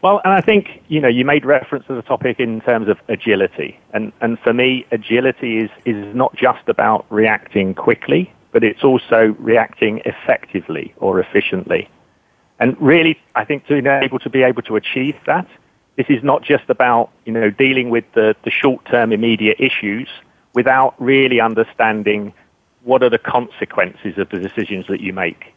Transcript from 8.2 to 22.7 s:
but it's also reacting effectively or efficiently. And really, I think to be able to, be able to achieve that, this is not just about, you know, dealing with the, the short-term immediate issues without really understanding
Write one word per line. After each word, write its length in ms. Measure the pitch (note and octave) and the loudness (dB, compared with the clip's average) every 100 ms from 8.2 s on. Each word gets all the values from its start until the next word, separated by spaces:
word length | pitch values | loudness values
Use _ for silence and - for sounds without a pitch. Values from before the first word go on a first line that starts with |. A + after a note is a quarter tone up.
| F#3 _ _ | -2 _ _
but 120 | A#2 | 0
it's 200 | A2+ G#2 | 0 0
also 520 | C#3 C3 - A2+ A2 G#2+ | 2 2 2 2 2 0
reacting 640 | A2+ A2+ A2+ - A2+ A2 - | 0 2 0 -2 -2 -2 -8
effectively 880 | - - C3 - G2 - D#2 - - | -8 -2 -2 -2 -10 -6 -8 -10 -6
or 220 | G2 F#2 | -2 0
efficiently. 680 | F#2 G#2+ - F#2 - F2 - _ _ _ _ _ _ _ | 0 0 -2 -4 -2 -4 -4 _ _ _ _ _ _ _
And 200 | A#2+ C3 | -2 0
really, 400 | - E3 E3 D#3+ _ | 4 4 4 -2 _
I 120 | - G#2+ | -6 -4
think 200 | C#3+ - | -6 -2
to 160 | D3 | 0
be 80 | C3 | 2
able 300 | C#3 C3+ B2+ | 0 0 -4
to, 100 | - | -4
be 140 | C3 | 2
able 180 | B2+ B2 | 2 2
to 140 | - A2 | -2 -4
achieve 400 | - - C3 D3+ - | -4 -6 -6 -6 -4
that, 220 | D#3+ F3+ - _ _ _ - | -4 -4 -16 _ _ _ -8
this 100 | B2+ | -2
is 140 | C3+ | 0
not 220 | C#3 D3 | 2 0
just 260 | - C#3+ - | 2 0 0
about, 400 | B2 B2 A#2 A2+ _ - | 0 2 2 0 _ -8
you 80 | |
know, 160 | A2+ G#2+ | 0 0
dealing 400 | G#2 C3+ C3 B2 | 2 0 2 0
with 160 | A#2 - | -2 -2
the, 220 | - A2 G#2+ | 0 2 0
the 80 | - | -4
short-term 600 | - C#3 C3 - B2 A2+ | 0 0 0 -2 0 0
immediate 480 | G#2+ A#2 A2 G#2+ G#2+ | 0 0 0 0 0
issues 480 | C3 - G#2+ G#2+ C3 - _ _ _ | -2 -2 -6 -6 -8 -16 _ _ _
without 400 | A#2+ B2 C3 C3 - | -2 2 2 2 0
really 400 | B2 C3+ C3+ B2 | 0 2 4 2
understanding 880 | A2+ A2+ A2+ - A2+ G#2+ G#2 G#2 G#2 - _ _ _ | 0 0 -2 0 -2 0 -2 -4 -6 -14 _ _ _